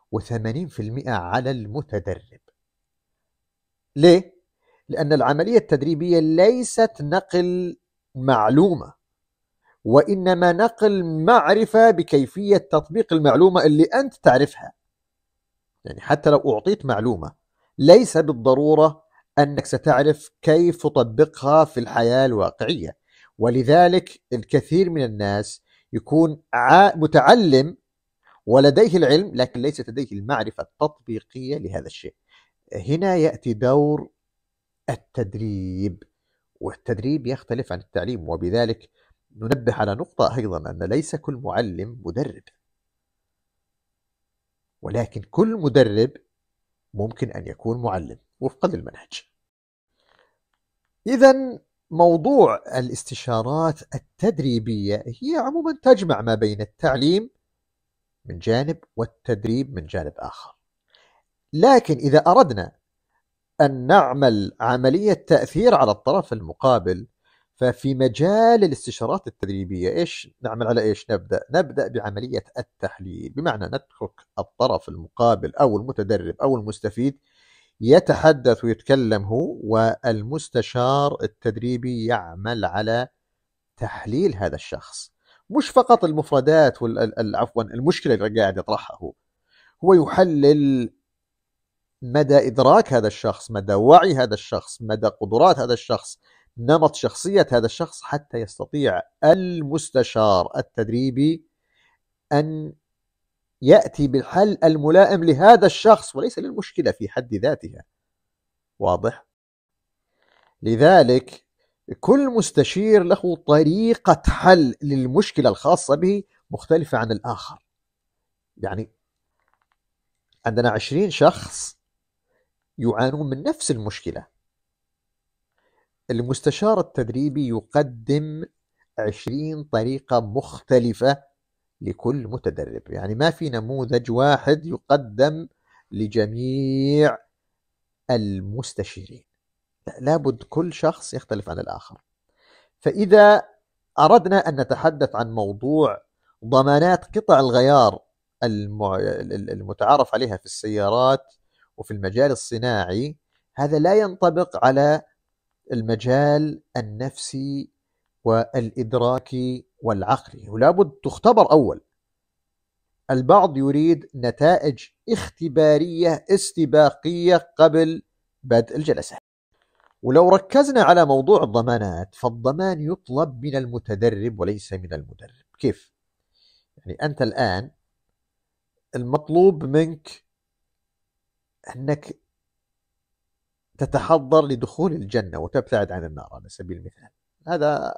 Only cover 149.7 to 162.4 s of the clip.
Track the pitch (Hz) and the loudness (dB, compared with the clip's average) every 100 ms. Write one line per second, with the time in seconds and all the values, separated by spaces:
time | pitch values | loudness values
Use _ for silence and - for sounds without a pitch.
149.7 | 101 107 143 127 110 123 95 - - 110 | -4 2 2 2 -2 -4 -8 -12 -14 -8
150.7 | 104 101 117 127 135 - _ _ _ _ | -4 -2 0 0 0 -4 _ _ _ _
151.7 | - - 104 95 107 143 123 - 117 123 | -20 -14 -10 -6 0 0 -2 -8 -6 -4
152.7 | 110 90 101 143 151 _ _ _ - 143 | -2 -2 -4 -6 -10 _ _ _ -8 -4
153.7 | 151 160 208 202 185 180 160 180 - 127 | 0 2 2 0 0 0 0 -4 0 2
154.7 | 135 147 156 - _ _ _ _ _ - | 4 2 0 -4 _ _ _ _ _ -10
155.7 | 120 113 110 123 131 147 147 156 156 _ | -6 -4 -4 0 0 2 0 -2 -6 _
156.7 | 123 107 104 131 - - 131 139 139 - | -10 -10 -10 -10 -10 -12 -10 -8 -8 -12
157.7 | _ _ _ _ _ 117 113 113 131 113 | _ _ _ _ _ 0 0 0 -4 -6
158.7 | 131 113 123 120 127 - 127 127 127 - | -6 -4 -2 0 -2 -6 -8 -6 -8 -12
159.7 | _ 110 101 92 - - - 101 107 135 | _ -6 -4 -2 -2 -4 -20 -12 0 2
160.7 | 175 156 - 139 - 214 220 180 156 107 | 4 0 -2 -12 0 2 4 4 4 2
161.7 | - _ _ _ _ _ _ | -4 _ _ _ _ _ _